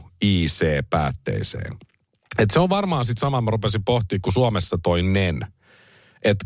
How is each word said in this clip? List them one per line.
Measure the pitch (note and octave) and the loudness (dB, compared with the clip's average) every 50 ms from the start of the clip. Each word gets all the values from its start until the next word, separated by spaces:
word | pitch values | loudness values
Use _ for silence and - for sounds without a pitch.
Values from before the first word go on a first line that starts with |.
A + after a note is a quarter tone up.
| - - - _ | -8 -16 -6 _
I | G#2 G2+ F#2+ F2 E2 C#2+ | 0 2 2 2 0 0
C | - - E2+ D#2+ D2 C#2 C2 - | -2 -2 -2 -2 0 -2 -2 -2
päätteeseen. | - D#2+ D2+ C#2 C2 - - - - G2+ - - - - - - - - - - _ _ _ _ _ _ _ _ - - | -2 -2 -2 -2 -4 -6 -6 -6 -6 -4 -4 -6 -6 -8 -10 -12 -12 -16 -20 -20 _ _ _ _ _ _ _ _ 2 2
Et | A2 G#2 | 2 4
se | - D#3 | 4 4
on | F3+ F#3 | 4 4
varmaan | G3 G3+ G3+ F#3 D#3+ C3+ A2+ | 2 0 0 0 0 0 0
sit | G#2+ A#2 - | -2 -2 -2
sama, | C#3+ C#3 C#3 B2 | -2 0 0 0
mä | A2+ A2 | 0 0
rupesin | A2 G#2+ A2+ G#2 G2+ G#2+ F#2+ | -2 0 -2 -2 -2 -2 0
pohtimaan, | - B2 A#2 G2+ - G#2 G2 | 0 0 0 0 -2 -4 -2
kun | - A#2 | -2 0
Suomessa | G2 B2 B2+ A#2 G#2+ F#2 - - F2+ E2+ | 2 2 2 2 2 0 -2 -2 -4 -2
toi | - F2 F2 F2 | 0 0 2 2
Nen. | F#2 F#2+ G2 G2 F#2+ F2 D#2 - G#2 - - _ _ _ - - _ _ _ _ _ _ _ _ - | 2 2 2 2 0 0 -2 -4 -6 -10 -12 _ _ _ -20 -20 _ _ _ _ _ _ _ _ 0
Et | G#2+ G2 G2 - | 0 0 0 -2